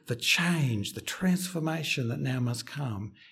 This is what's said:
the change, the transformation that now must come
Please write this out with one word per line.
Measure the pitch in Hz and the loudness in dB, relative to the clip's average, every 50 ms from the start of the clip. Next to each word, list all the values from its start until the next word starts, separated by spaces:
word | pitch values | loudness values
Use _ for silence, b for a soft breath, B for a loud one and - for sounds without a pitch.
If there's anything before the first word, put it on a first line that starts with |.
| B | B
the | - - | -6 -4
change, | - - - - - 170 175 175 160 143 127 113 104 98 - - | -2 2 2 2 4 4 4 4 4 4 2 2 0 -2 -4 -6
the | 104 | -8
transformation | - - - - 190 185 180 180 185 - - 165 156 160 160 165 147 - - 143 127 113 | -8 -6 -4 0 2 4 4 4 2 -2 -4 -2 -2 0 -2 -2 -2 -2 0 0 0 0
that | 120 147 | 0 0
now | 139 135 127 127 | 0 0 0 2
must | 123 120 120 120 - | 0 0 0 -2 -6
come | - - 143 143 123 107 98 98 101 B B B B | -8 -6 -4 -4 -4 -4 -4 -6 -8 B B B B